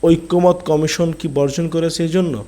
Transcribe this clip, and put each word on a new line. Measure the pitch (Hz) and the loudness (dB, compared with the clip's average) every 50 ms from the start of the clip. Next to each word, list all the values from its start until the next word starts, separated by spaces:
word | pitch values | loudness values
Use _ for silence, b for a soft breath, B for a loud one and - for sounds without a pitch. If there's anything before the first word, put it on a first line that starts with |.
| - | 6
ঐকমত্য | 170 165 165 165 - 175 175 175 180 175 175 - | 4 4 4 2 -2 0 4 4 4 4 2 0
কমিশন | - 156 151 156 156 - - 175 170 160 | -2 0 0 0 -2 0 -2 -2 -2 -2
কি | - - 165 135 | -4 -6 -6 -2
বর্জন | 143 143 143 135 - 170 160 | 0 -2 0 0 -4 -4 -2
করেছে | 156 165 160 165 160 - 170 | -2 -2 -2 -2 -2 -2 -4
এই | 165 160 | 0 0
জন্য? | 185 185 175 135 107 101 | 0 0 0 -2 -6 -8